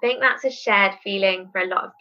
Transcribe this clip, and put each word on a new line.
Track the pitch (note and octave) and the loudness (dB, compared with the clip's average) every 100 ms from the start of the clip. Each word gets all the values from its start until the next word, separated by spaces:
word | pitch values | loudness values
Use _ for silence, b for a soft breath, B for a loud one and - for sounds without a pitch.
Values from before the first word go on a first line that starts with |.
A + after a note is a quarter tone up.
think | A#3+ B3+ | -2 2
that's | C4 C4 | 0 0
a | C4 | -4
shared | C4 - G3+ G3 - | -2 0 2 2 0
feeling | G3+ G3 F#3+ F#3 F#3+ | -6 0 2 0 -4
for | F#3+ | -4
a | F#3 | -2
lot | F#3 | -2
of | - - | -6 -12